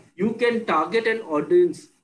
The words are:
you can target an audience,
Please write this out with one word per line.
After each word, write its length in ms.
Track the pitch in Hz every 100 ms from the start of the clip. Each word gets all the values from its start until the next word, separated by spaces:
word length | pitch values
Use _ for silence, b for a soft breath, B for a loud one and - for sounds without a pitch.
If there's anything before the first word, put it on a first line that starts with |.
| _ -
you 180 | 220
can 320 | 226 240 220 208
target 420 | 156 170 226 220
an 140 | 226
audience, 640 | 226 151 147 180 175 156 - _